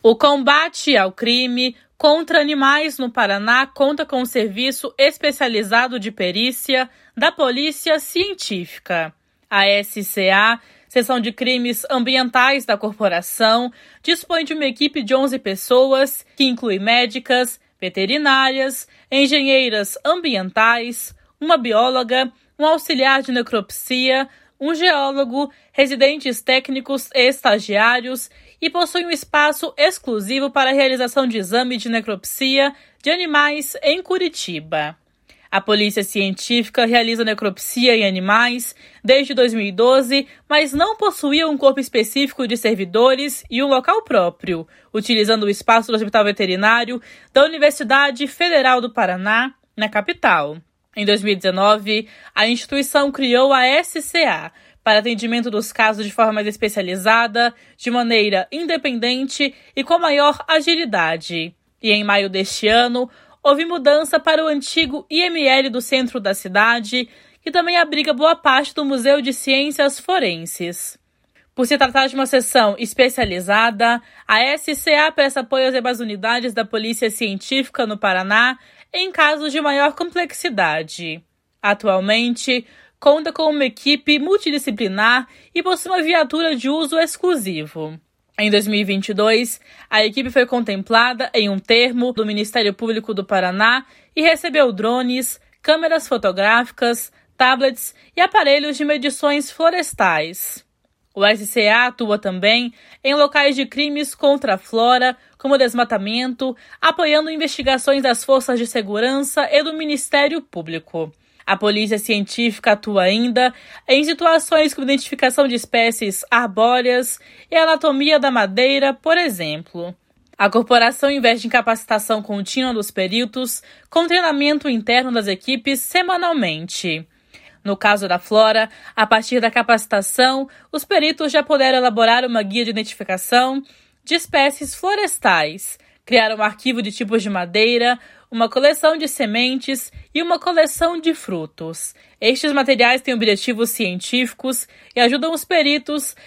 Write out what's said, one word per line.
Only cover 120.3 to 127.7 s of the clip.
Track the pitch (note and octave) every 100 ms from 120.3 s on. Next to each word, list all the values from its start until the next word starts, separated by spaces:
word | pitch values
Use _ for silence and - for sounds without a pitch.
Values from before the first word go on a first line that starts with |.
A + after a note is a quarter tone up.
| -
A | G3+
corporação | A3 A#3 A#3+ A#3 - C#4
investe | C#4+ A#3+ A3+ A#3
em |
capacitação | B3 A#3 A3+ - G#3+ G#3+ G#3+
contínua | G#3 G3+ G3 C4 B3+
dos | A3+ G3+
peritos, | - F#3 A3+ A#3+ B3+ B3 - - - _
com | D#4+ E4+
treinamento | F4 E4+ C#4+ C#4+ D4 D4
interno | A#3 G#3+ A#3+ B3+
das | A#3 G3+
equipes | F#3+ - B3+ C#4 C4+
semanalmente. | - F4+ F4+ F4+ F4 D#4+ F#3 D#3 F3 - F3 D#3+ E3 _ _ - - _
No | G3+